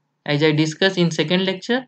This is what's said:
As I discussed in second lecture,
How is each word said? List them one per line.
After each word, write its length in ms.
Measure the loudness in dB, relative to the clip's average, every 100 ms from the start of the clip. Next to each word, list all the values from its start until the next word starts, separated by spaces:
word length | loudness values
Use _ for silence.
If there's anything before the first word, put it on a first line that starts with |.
| _ _
As 180 | -4 2
I 100 | 2
discussed 460 | 2 0 0 0 2
in 120 | 0
second 340 | 0 0 0
lecture, 400 | -2 -4 -4 -4